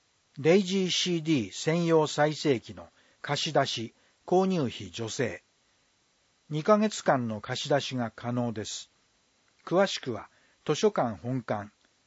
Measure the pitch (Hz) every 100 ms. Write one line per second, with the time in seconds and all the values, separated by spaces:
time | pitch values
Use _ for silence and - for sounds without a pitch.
0 | _ _ _ - 147 190 180 196 185 -
1 | 180 170 156 147 98 - 160 170 170 160
2 | 151 - 151 151 156 120 - 95 - _
3 | _ _ - 143 165 143 139 - 113 _
4 | _ _ - 180 190 185 120 - 98 101
5 | 110 - 113 82 _ _ _ _ _ _
6 | _ _ _ _ - 151 156 214 214 -
7 | - 139 117 107 - 127 139 143 - 127
8 | 113 - 120 123 120 110 101 - - _
9 | _ _ _ _ _ _ - 170 196 -
10 | 135 104 - _ _ _ - 151 214 202
11 | 127 104 120 131 - 107 104 _ _ _